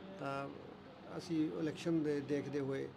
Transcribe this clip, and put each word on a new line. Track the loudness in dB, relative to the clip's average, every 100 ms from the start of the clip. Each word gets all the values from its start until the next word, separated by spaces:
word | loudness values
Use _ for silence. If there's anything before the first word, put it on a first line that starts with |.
| -12 -6
ਤਾਂ | -2 -2 -4 -6 -12 -14 -14 -14 -8 -8
ਅਸੀਂ | 0 2 4 2
ਇਲੈਕਸ਼ਨ | 0 0 2 4
ਦੇ | 4 2
ਦੇਖਦੇ | 2 0 2 0
ਹੋਏ | 2 0 -2